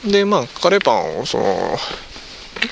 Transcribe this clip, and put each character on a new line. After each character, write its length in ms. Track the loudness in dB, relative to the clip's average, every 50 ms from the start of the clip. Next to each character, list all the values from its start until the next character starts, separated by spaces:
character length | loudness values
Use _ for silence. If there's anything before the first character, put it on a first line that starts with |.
| 2 4
で、 140 | 4 4 4
ま 140 | 4 2 2
あ、 80 | 0
カ 240 | -2 -6 0 2 4
レ 80 | 4 4
ー 60 | 4
パ 80 | 4
ン 280 | 2 2 0 -2 -4 -4
を、 60 | -4
そ 120 | -2 -2 0
の、 400 | 2 2 2 0 0 -2 -2 -4 -4 -8 -10 -12 -12 -16 -18 -18 -18 -18 -18 -18 -18 -16 -8 -6 -6 -6